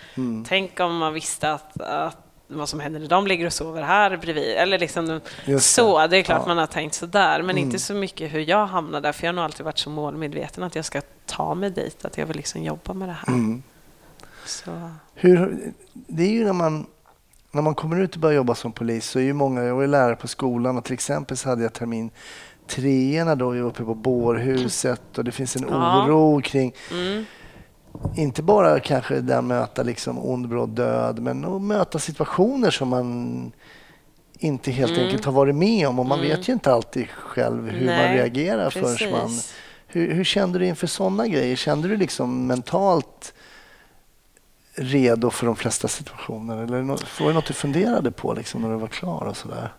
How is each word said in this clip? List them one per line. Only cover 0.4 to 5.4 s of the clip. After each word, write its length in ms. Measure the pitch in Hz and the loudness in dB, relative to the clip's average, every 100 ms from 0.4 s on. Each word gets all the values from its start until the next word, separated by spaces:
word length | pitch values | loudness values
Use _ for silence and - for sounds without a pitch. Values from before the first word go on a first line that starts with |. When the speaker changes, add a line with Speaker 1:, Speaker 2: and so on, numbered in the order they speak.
| 117 | 0
Speaker 2:
"Tänk 320 | 190 185 - | 0 0 -2
om 160 | 175 170 | -2 0
man 180 | 156 | -2
visste 380 | 156 - - 156 | -4 -8 -4 -4
att, 280 | 151 - - | -4 -8 -10
att 360 | - 147 160 - - _ - | -6 -4 -4 -8 -20 _ -14
vad 220 | 151 147 | -8 -6
som 120 | 160 | -6
händer 200 | 160 156 | -6 -6
när 80 | 151 | 2
de 180 | 180 196 | 2 4
ligger 200 | 180 170 | 0 -2
och 60 | |
sover 300 | - 160 160 | -4 -6 -4
här 340 | 147 196 202 180 | 2 4 4 2
bredvid." 400 | 165 151 123 104 | -4 -2 0 2
Eller 220 | 180 185 | 2 2
liksom, 420 | 170 175 165 160 - - | 0 -2 -2 -4 -8 -6